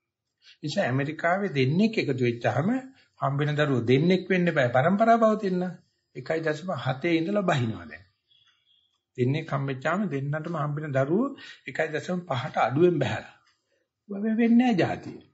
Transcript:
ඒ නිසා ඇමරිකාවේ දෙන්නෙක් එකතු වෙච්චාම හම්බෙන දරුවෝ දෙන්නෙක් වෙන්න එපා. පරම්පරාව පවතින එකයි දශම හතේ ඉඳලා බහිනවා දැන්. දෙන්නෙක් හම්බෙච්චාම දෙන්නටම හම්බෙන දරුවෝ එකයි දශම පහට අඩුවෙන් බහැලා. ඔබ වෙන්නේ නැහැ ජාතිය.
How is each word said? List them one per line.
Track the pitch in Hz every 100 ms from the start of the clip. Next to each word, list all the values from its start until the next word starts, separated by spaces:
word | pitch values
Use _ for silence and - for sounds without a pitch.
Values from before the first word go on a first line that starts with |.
| _ _ _ _ -
ඒ | -
නිසා | 151 202
ඇමරිකාවේ | 139 135 143 156 170 196 196
දෙන්නෙක් | 139 131 175 220 208
එකතු | 139 123
වෙච්චාම | 120 117 117 135 190 262 - - _ -
හම්බෙන | 139 143 147
දරුවෝ | 147 147 123
දෙන්නෙක් | 110 131 175 185 -
වෙන්න | 185 175
එපා. | 147 120
පරම්පරාව | 127 165 202 226 233
පවතින | 220 214 196 180 180 - _ _ _ 143
එකයි | 127 160
දශම | 156 151 180 131
හතේ | 131 135 170
ඉඳලා | 165 170 208
බහිනවා | 180 143 113 95 -
දැන්. | - - _ _ _ _ _ _ _ _ _ _ 127
දෙන්නෙක් | 123 156 160
හම්බෙච්චාම | 139 139 131 156 185 190
දෙන්නටම | 139 143 156 170 160
හම්බෙන | 147 147 156
දරුවෝ | 131 139 180 269 - - -
එකයි | 135 131 160
දශම | 151 - 180
පහට | 175 127 - -
අඩුවෙන් | 120 143 175 151
බහැලා. | 113 - - - _ _ _ _ _ _ -
ඔබ | 196
වෙන්නේ | 220 220 233
නැහැ | 233 254 180
ජාතිය. | 117 85 - - -